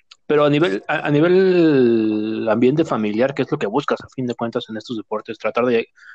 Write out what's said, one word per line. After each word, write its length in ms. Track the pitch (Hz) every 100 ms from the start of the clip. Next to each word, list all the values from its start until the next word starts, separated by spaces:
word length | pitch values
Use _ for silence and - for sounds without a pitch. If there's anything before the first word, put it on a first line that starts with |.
| _ _ -
Pero 180 | 151
a 60 | 147
nivel, 340 | 147 180 196 -
a, 200 | 151 156
a 40 |
nivel 1400 | 147 170 185 190 180 160 139 120 117 110 107 107 110 113
ambiente 340 | 107 123 151
familiar, 500 | 156 127 107 107 131
que 100 | 143
es 80 | 127
lo 80 | 147
que 80 | 104
buscas 340 | 123 - 110
a 80 | -
fin 160 | - 123
de 100 | 117
cuentas 300 | 117 120 -
en 60 | 110
estos 220 | - 113
deportes, 400 | - 107 - 110
tratar 280 | 110 117 254
de, 220 | 117 - _ -